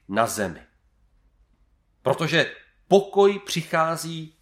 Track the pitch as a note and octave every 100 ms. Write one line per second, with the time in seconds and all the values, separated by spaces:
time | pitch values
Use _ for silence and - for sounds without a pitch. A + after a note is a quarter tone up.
0 | - G2+ A2+ G#2+ F#2+ D#2 - _ _ _
1 | _ _ _ _ _ _ _ _ _ _
2 | B2+ C#3 D#3 D#3+ B2 - _ _ - G3
3 | - G3+ G3 G3 - E3+ D#3+ E3 D#3+ D#3+
4 | E3 E3 D#3 _